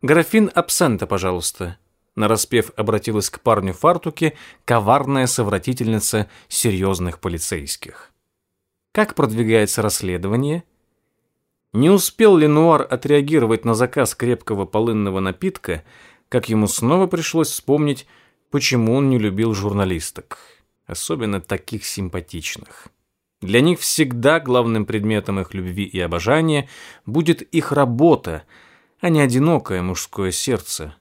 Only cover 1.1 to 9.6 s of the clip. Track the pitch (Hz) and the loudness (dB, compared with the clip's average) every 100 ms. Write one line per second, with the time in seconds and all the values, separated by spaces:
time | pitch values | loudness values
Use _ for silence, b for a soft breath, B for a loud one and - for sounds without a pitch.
1.1 | 98 92 90 82 - 90 87 _ _ _ | -4 -2 -4 -6 -8 -10 -10 _ _ _
2.1 | - 107 92 - 120 104 - 107 104 - | -4 0 0 2 0 0 -4 -2 -2 0
3.1 | 107 - - - 107 95 90 151 170 170 | -2 -4 -4 0 2 0 2 2 2 -2
4.1 | - 160 - B B - 120 101 135 135 | -2 -4 -4 B B -2 0 4 2 2
5.1 | 139 127 - 104 98 104 127 110 110 - | 0 0 0 0 -2 -4 -4 -2 -2 0
6.1 | 110 101 b b - 120 95 95 92 87 | -2 -4 b b -4 -2 0 0 -2 -4
7.1 | 85 95 85 - 85 69 - - - - | -4 -6 -6 -6 -8 -8 -12 -12 -20 -20
8.1 | _ _ _ _ _ _ _ _ - 214 | _ _ _ _ _ _ _ _ -2 -2
9.1 | - 139 110 113 113 | 0 -2 0 2 4